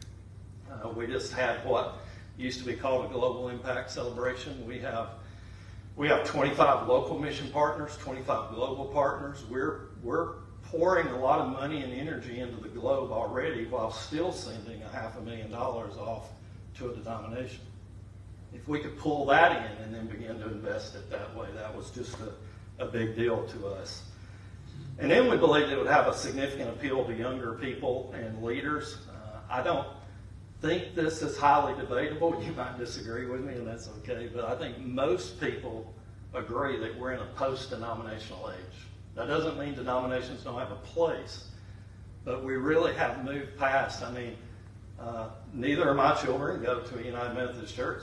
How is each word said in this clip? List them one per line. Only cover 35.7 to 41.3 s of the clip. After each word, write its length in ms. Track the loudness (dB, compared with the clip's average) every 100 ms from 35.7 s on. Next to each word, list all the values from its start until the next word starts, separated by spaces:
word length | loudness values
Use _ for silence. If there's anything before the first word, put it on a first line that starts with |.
| -6 -8 -12 -16 -16 -8
agree 440 | -6 -2 0 0 0
that 200 | -2 -4
we're 140 | -4
in 80 | -4
a 60 | -6 -2
post-denominational 1120 | 0 0 -4 -6 -4 -6 -6 -8 -8 -8 -8
age. 280 | -8 -10 -14 -14 -16 -12
That 120 | -6 0
doesn't 320 | 2 2 -2
mean 160 | -4
denominations 680 | -4 0 0 2 0 -2 -8
don't 160 | -6 -6
have 140 | -6
a 40 | -8
place, 720 | -6 2 2 2 -6